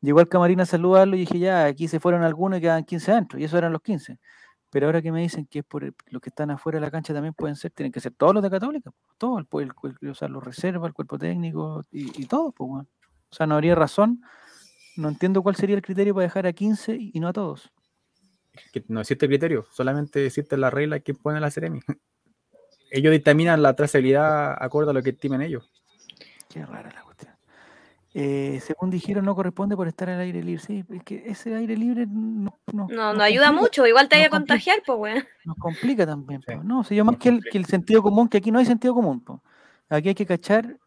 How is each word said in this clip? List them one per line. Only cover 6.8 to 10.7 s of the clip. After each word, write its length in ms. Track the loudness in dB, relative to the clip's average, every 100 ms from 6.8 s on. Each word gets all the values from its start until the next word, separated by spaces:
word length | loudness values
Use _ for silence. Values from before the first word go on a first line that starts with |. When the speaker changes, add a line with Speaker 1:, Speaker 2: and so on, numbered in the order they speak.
Speaker 1:
la 100 | -6
cancha 220 | -8 -8
también 200 | -8 -8
pueden 200 | -8 -8 -8
ser, 140 | -12
tienen 200 | -10 -10
que 80 | -8
ser 120 | -12
todos 220 | 0 2
los 80 | 2
de 80 | 0
Católica, 400 | -4 -6 -8 -12 _ _ _
todos, 220 | -6 -6
el, 60 | -6 -8
el, 120 | -8 -10 -14 -12
el, 100 | -14
o 40 |
sea, 120 | -10 -10
los 140 | -10
reservas, 460 | -14 -8 -6